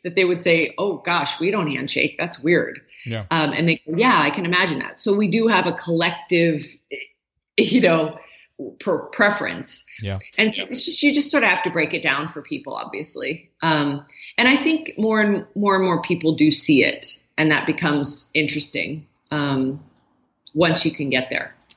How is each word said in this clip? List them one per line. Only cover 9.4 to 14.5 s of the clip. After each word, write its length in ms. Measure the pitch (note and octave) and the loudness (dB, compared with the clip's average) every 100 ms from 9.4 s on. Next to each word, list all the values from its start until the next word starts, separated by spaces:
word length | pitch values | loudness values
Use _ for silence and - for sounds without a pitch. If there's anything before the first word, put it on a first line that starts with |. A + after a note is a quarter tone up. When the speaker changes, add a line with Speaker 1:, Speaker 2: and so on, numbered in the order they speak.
| G2 F2 - - - - | -4 -6 -6 -6 -8 -10
Speaker 2:
Yeah. 180 | G2+ G2 - - | -8 -6 -6 0
Speaker 1:
And 120 | G#3+ | 0
so 140 | - | 0
it's 220 | - B3 - | -2 -2 2
just, 160 | - | 4
you 100 | D4 | 4
just 180 | C#4+ C#4+ | 4 2
sort 140 | D#4 | 2
of 60 | A3 | 2
have 140 | F3+ | 2
to 60 | F3+ | 0
break 220 | E3+ D#3 | -2 -2
it 100 | E3 | -2
down 260 | D3+ C3+ D#3 | -2 -2 -4
for 120 | D#3 | -10
people, 340 | C#3+ C#3+ C#3 | -10 -12 -10
obviously. 760 | A2 A2 - - - C3+ E3 - _ | -10 -10 -10 -8 -6 -6 -8 -12 _
Um, 440 | E3 D#3 C#3+ C#3+ - - - - | 0 2 0 -4 -10 -20 -8 0
and 100 | |
I 80 | B3 | 2